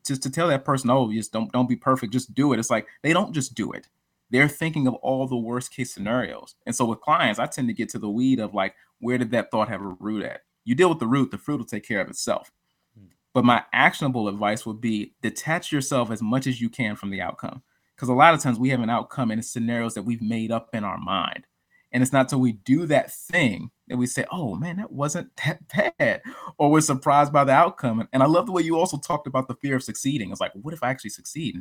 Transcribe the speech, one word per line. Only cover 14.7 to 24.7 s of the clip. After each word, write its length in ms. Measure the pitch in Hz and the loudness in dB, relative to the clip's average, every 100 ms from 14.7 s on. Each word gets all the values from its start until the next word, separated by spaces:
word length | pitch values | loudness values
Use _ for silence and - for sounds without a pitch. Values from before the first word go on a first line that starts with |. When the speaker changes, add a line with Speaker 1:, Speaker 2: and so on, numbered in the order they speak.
| 107 | -6
Speaker 1:
be 340 | 117 107 101 _ | -2 -2 -4 _
detach 480 | 113 - 156 170 - | -8 -6 -4 -4 -2
yourself 380 | 143 131 135 113 | -4 -2 -2 -2
as 120 | 110 | -2
much 240 | 110 131 139 | -2 0 0
as 140 | 120 | -2
you 80 | 117 | -4
can 280 | - 110 107 | -4 -4 -4
from 140 | 101 | -6
the 100 | 95 | -6
outcome. 420 | 87 - - - - _ _ _ | -6 -8 -12 -12 -18 _ _ _
'Cause 120 | 127 | 0
a 60 | |
lot 200 | 127 165 | 6 8
of 60 | 156 | 6
times 180 | 135 113 | 2 0
we 100 | 127 | 0
have 100 | 123 | 0
an 100 | 113 | 0
outcome 400 | 117 - - 117 | -2 -2 -4 -2
in 120 | 110 | -2
scenarios 520 | - 120 113 120 117 | -6 -4 -2 -2 -4
that 80 | 110 | -4
we've 200 | 101 117 | -4 -4
made 280 | 107 117 110 | -2 -2 -2
up 180 | 113 - | -4 -4
in 100 | 113 | -6
our 140 | 101 85 | -6 -6
mind. 480 | 87 95 - - - _ _ _ _ 123 | -4 -4 -4 -8 -16 _ _ _ _ 0
And 60 | |
it's 100 | 127 | 2
not 160 | 135 131 | 2 2
till 120 | 135 | 2
we 120 | 127 | 0
do 320 | 107 - 151 | 0 2 2
that 260 | 165 139 - | 4 2 2
thing 600 | - - 175 131 95 - - _ | -8 -4 0 2 0 -8 -16 _
that 80 | 123 | -4
we 100 | 123 | -2
say, 200 | - - | -2 -4
"Oh, 240 | 180 127 | -4 -4
man, 220 | 90 170 | -4 -6